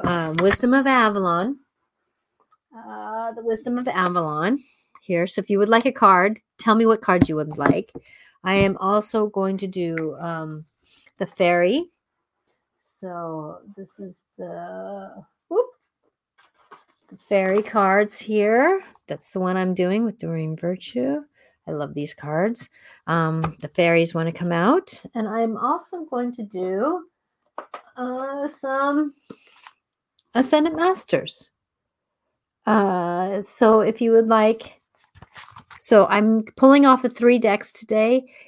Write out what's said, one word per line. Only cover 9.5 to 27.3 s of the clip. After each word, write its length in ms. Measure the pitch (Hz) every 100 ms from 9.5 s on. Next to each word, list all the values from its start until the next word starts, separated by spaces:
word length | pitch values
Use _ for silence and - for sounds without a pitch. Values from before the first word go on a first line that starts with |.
| 190
to 100 | 190
do, 480 | 185 170 165 160 135
um, 480 | 170 165 156 156 160 _ _ _ _ -
the 80 | 185
Fairy. 640 | - 175 175 180 277 349 _ _ _ _ _ _ _ _ _
So 840 | - - 190 175 170 160 151 175 202 196
this 240 | 190 -
is 260 | 190 175 _ -
the, 880 | 180 170 175 185 190 202 196 196 - _ -
whoop, 220 | 359 494 - _ _ _ _ _ _ _ _ _ - _ _ -
the 80 | -
Fairy 440 | - 202 190 196
cards 560 | 208 220 190 196 208 -
here. 640 | - 214 208 233 311 381 - _ -
That's 260 | 143 -
the 60 | 190
one 180 | 185 185
I'm 160 | 185
doing 320 | 185 180 208 226
with 140 | -
Doreen 360 | 165 165 160 160
Virtue. 720 | 175 185 - 247 262 294 294 _ _ _ -
I 60 |
love 220 | 151 143
these 200 | 147 147
cards. 560 | - 147 156 208 240 - _ - - -
Um, 500 | 165 160 160 160 -
the 80 | 151
fairies 460 | - 170 170 165
wanna 180 | 170 165
come 220 | 165 175
out. 500 | 170 190 349 - - - 233
And 120 | 214
I'm 300 | 226 226 220
also 480 | 247 339 - 359 311
going 260 | 247 247
to 100 | 240
do, 680 | 208 180 185 190 277 349 - _ _